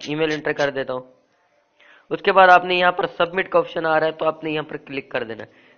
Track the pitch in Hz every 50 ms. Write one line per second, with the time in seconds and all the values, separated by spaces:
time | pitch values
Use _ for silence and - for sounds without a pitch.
0 | - 139 147 156 160 156 151 151 131 151 151 147 147 143 131 135 131 127 127 127
1 | 127 - _ _ _ _ _ _ _ _ _ _ _ _ _ _ _ _ - _
2 | _ - 156 160 - 196 190 190 190 185 180 175 170 180 180 180 180 180 175 180
3 | 175 165 - - 175 170 175 190 185 - - 175 165 - - 175 165 160 156 156
4 | 156 160 156 156 160 156 156 - 156 160 151 151 147 151 156 147 - - 139 135
5 | 135 - - 127 120 110 113 107 107 - _ _ _ _ _